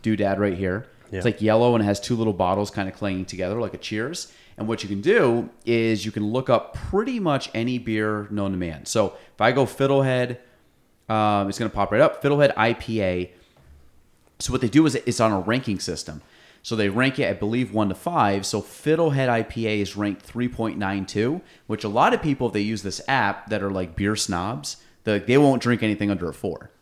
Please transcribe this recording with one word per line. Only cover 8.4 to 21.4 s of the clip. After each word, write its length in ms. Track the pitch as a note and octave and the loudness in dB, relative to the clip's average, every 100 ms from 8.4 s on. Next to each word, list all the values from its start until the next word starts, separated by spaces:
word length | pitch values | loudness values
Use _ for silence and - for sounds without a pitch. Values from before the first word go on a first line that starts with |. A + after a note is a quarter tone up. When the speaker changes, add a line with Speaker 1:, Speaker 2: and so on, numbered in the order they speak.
| G2 | -2
Speaker 1:
to 60 | F#2+ | -2
man. 280 | F2 D2+ - | -4 -8 -4
So 300 | A2+ G2+ - - | 0 0 -2 -20
if 80 | _ | _
I 100 | A2 | 2
go 140 | B2+ C3+ | 4 0
Fiddlehead, 720 | - C3+ C#3 C3+ B2+ B2 B2 - _ _ _ _ _ - | 0 2 4 2 0 -2 -6 -14 _ _ _ _ _ -4
um, 400 | A2 G#2+ G2+ G2 | 0 2 2 0
it's 80 | G2 | -2
gonna 120 | A2+ | -4
pop 200 | G#2 G2 | -2 0
right 100 | G#2+ | 4
up. 200 | D#3 - | 4 4
Fiddlehead 320 | C#3+ C#3+ C#3+ - | 0 4 4 4
I 180 | A2+ | 0
P 280 | A#2 - A2 | 0 -2 -2
A. 300 | F#2+ F2+ F2+ - _ _ _ - - _ _ _ _ _ | 0 0 -4 -10 _ _ _ -20 -20 _ _ _ _ _
So 140 | - | -4
what 100 | B2+ | -2
they 80 | A#2+ | 4
do 160 | C#3 D#3+ | 4 4
is 80 | |
it's 260 | B2 - A#2 | 2 -2 2
on 120 | A2+ | 2
a 80 | G2+ | 2
ranking 400 | F#2 B2 B2+ F#2+ | 0 -2 0 -4
system. 420 | - E2 - D2+ _ _ - _ | -4 -6 -8 -14 _ _ -20 _
So 140 | - A2+ | -8 0
they 140 | G2+ | 0
rank 280 | G2+ C3+ C3+ | 2 0 2
it, 120 | F#2+ | -2
I 40 | |
believe, 400 | G2+ G#2 A#2+ A#2+ | 0 -2 0 0
one 160 | G#2+ G#2 | 0 0
to 60 | F#2 | -2
five. 500 | - E3+ G#2+ G2 G2 | -4 0 2 0 -2
So 160 | G#2+ | -4
Fiddlehead 680 | - - D3 D#3+ E3 C#3 C3 | -6 -6 0 2 2 2 2
I 120 | A#2 | 0
P 260 | A2+ - A2 | -2 -4 -2
A 140 | G#2+ | 0
is 140 | F#2+ G2 | -2 -2
ranked 240 | G#2 F#2+ | -2 -4
three 260 | - A#2 B2 | -10 -4 -4
point 300 | B2 A2+ - | -2 -6 -2
nine 300 | G2 G2 F#2 | -4 -2 -4
two, 340 | G#2 A#2 E3 | -2 0 -2